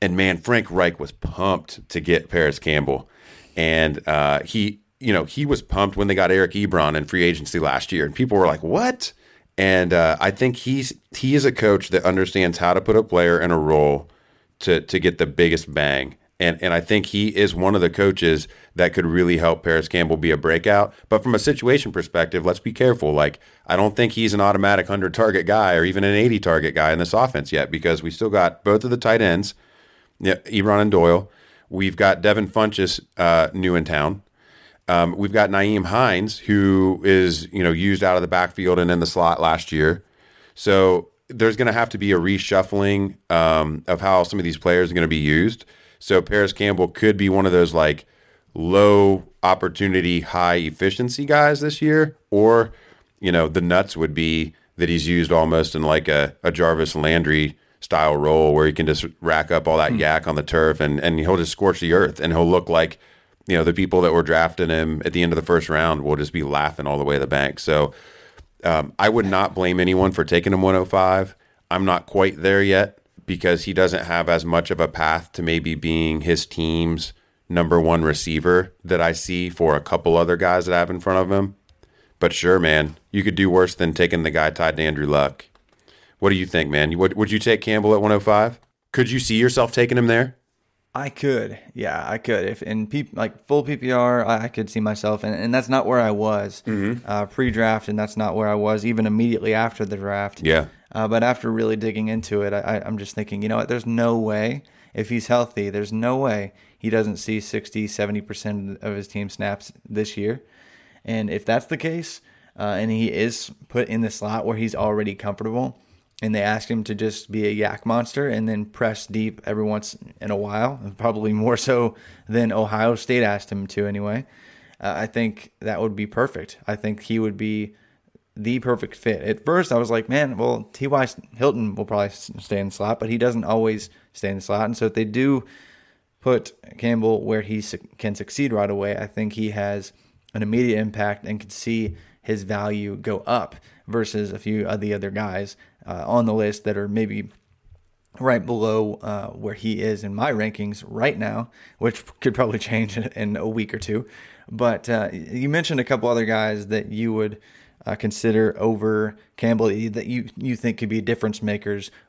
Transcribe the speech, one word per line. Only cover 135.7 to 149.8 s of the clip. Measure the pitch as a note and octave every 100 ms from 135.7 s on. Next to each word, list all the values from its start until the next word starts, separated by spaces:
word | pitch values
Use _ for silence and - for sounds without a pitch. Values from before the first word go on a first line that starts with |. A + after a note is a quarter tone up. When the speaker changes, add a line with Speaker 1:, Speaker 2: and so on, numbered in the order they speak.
| _ _ _ _ _
Speaker 2:
put | C3 A#2+ - - - -
Campbell | A#2 A#2 A2 A2
where | - A2
he | G2 A2
su-, | G#2 - - -
can | A2
succeed | G2+ G2+ - C#3
right | G#2+ G2+
away, | G2+ G2+ G2+
I | G#2
think | - G#2+
he | G#2+ G#2+
has | G#2 G2+ G2+ F#2+ _ _ _ _
an | A2
immediate | G#2 A#2 B2 G#2+
impact | A2 G#2+ G#2 G#2 -
and | G#2
could | G2+
see | - - A2+ G#2+ E2+ - _
his | - A2
value | F#2+ G#2 G#2 G#2 G2+ G2
go | - G2+ -
up | A#2+ - - _ _ -
versus | A2+ G#2+ G#2+ G2+
a | G2
few | G#2 G#2+ F2+
of | G#2
the | G#2
other | G2+ G2
guys, | G2 G#2+ F#2 G2 - _ _ -
uh, | F2+ -
on | A#2+
the | A2+
list | A2 G#2 G#2
that | G#2+ G2+
are | G2+
maybe | G#2+ A2 G#2 G#2 _ _ _ _ - _ _ _ -
right | C3 A#2
below, | G#2+ A#2 A2 A2 G#2+ -
uh, | G#2 G#2 G#2
where | G#2+ G#2
he | G#2 A2 G#2